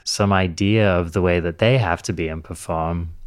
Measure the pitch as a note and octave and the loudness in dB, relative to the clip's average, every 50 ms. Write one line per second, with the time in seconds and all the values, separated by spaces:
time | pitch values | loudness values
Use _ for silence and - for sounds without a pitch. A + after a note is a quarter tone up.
0 | _ - - - G#2 G2 G2+ F#2+ F#2 F2+ E2 - G2+ G2 G#2+ A2 G#2+ G2+ F2+ F2 | _ -8 -2 0 2 2 4 2 2 0 0 0 2 2 4 4 4 4 2 2
1 | F2 E2+ E2 G#2 F2+ F2+ F2 F2 E2 E2+ E2 - A2 A2+ C3 C3 A2 E2+ E2+ - | 0 -2 -2 0 2 2 2 2 0 -2 -2 0 2 2 2 2 2 0 -2 -2
2 | - - F#2 D#2+ E2 D#2+ D#2+ E2 - - E2+ - - - F2 D#2+ D#2+ E2 F2 F2 | -4 -6 -6 -4 -4 -6 -6 -8 -10 -12 -14 -12 -8 -6 -4 -2 -2 -2 -2 -4
3 | E2+ E2 - - - | -4 -6 -10 -14 -16